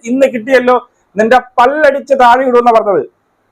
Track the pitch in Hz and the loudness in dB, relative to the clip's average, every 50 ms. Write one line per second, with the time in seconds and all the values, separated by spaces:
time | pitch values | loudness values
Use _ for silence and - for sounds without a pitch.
0 | - 233 254 269 269 - 233 226 214 269 262 247 247 254 254 233 - _ _ _ | -8 -6 -2 -2 -2 -2 -2 -6 -4 -2 -2 0 0 0 -2 -2 -4 _ _ _
1 | _ _ - 196 220 226 254 240 247 - - 254 240 262 285 311 302 277 262 277 | _ _ -6 -4 0 0 0 0 -2 -2 -2 0 0 0 0 0 0 0 0 -2
2 | - - 269 269 247 233 247 262 269 254 240 240 240 247 226 220 202 208 185 - | -4 -4 0 2 2 2 2 2 0 0 0 2 2 2 2 2 0 0 -2 -4
3 | - - _ _ _ _ _ _ _ _ | -4 -6 _ _ _ _ _ _ _ _